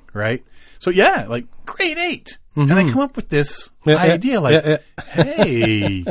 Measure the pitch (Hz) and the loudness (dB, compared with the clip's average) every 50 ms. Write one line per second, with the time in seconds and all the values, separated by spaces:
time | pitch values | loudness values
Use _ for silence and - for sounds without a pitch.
0 | - - - 104 104 110 123 127 - - - - - - - - - - 175 185 | -20 -12 -8 -4 -4 -4 -4 -4 -8 -14 -20 -20 -20 -20 -14 -8 -4 -2 2 4
1 | 226 359 381 - 110 101 120 123 120 - - - - - - - 381 330 302 339 | 4 4 2 0 -4 -4 -6 -6 -8 -10 -16 -18 -16 -12 -6 -4 -4 -4 -4 -4
2 | 349 349 - - - - - - - - - 151 143 139 175 196 190 143 117 - | -6 -6 -6 -8 -12 -16 -18 -18 -18 -8 -2 0 2 2 4 4 2 2 2 0
3 | 285 269 - 233 - - 156 147 143 - - - - - _ _ - 151 151 165 | -2 -2 -6 -10 -8 -2 0 0 0 -2 -4 -12 -14 -16 _ _ 2 2 4 4
4 | 180 165 170 170 214 269 262 208 151 131 151 160 - 151 156 - - _ - - | 4 2 2 2 0 0 0 2 2 4 4 4 4 2 0 -2 -2 _ -20 -18
5 | - - - - - 269 311 320 - 175 123 117 113 110 110 104 101 101 95 92 | -16 -6 0 0 0 0 2 0 0 0 2 0 0 2 2 0 0 -2 -4 -4
6 | 87 - | -6 -8